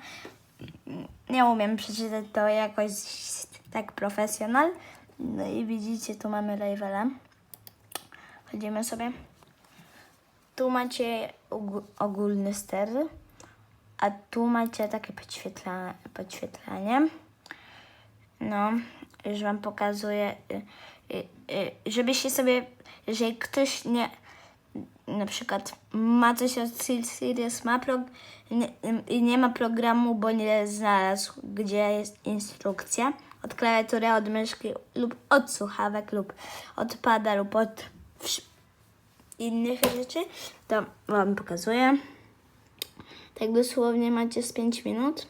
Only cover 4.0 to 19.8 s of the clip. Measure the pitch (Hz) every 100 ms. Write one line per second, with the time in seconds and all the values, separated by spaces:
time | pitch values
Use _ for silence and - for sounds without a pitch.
4 | 202 202 214 - 214 254 320 359 - -
5 | - - - - 196 214 220 226 208 226
6 | - 208 214 208 208 202 202 202 202 196
7 | 233 262 - _ _ - - _ _ -
8 | - - - - - 214 208 214 233 226
9 | 240 254 - _ - _ _ - - -
10 | - _ _ _ _ - 254 254 247 -
11 | 233 226 - - _ 220 208 202 202 -
12 | 208 196 208 202 196 202 - 190 208 247
13 | 320 - - - - - _ _ _ -
14 | 202 202 - 233 233 240 233 - 208 214
15 | - - - - 190 196 190 185 185 -
16 | - - 185 - - - - 190 202 254
17 | 320 - - _ - - - - - -
18 | - _ _ _ 220 208 208 233 233 -
19 | - - - 208 208 208 208 202